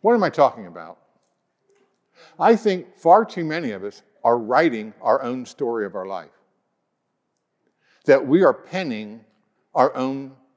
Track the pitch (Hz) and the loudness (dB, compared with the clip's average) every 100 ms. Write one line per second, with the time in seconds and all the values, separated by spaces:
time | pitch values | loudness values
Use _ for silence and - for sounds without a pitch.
0 | 226 233 175 156 135 113 92 85 82 87 | 2 2 0 2 0 0 -18 -18 -20 -20
1 | _ _ _ _ _ _ _ _ _ _ | _ _ _ _ _ _ _ _ _ _
2 | _ _ - - 175 226 214 180 - _ | _ _ -20 0 2 4 0 -4 -8 _
3 | 165 196 226 - 160 156 147 98 101 - | 4 4 4 -6 -6 -6 -6 -8 -12 -14
4 | _ _ 117 120 110 127 165 113 107 101 | _ _ 0 0 0 2 2 -2 -10 -6
5 | - 127 127 127 120 - 127 117 101 98 | 0 0 -2 -8 -12 -8 -6 -4 -6 -8
6 | 95 95 76 _ _ _ _ _ _ _ | -10 -12 -14 _ _ _ _ _ _ _
7 | _ _ _ _ _ _ _ _ _ _ | _ _ _ _ _ _ _ _ _ _
8 | - 135 135 160 175 - - 185 170 107 | 2 2 4 4 4 2 -6 -8 -6 -8
9 | 107 113 _ _ _ _ _ - 135 135 | -10 -18 _ _ _ _ _ 0 0 0
10 | 131 135 139 135 _ | -6 -8 -12 -20 _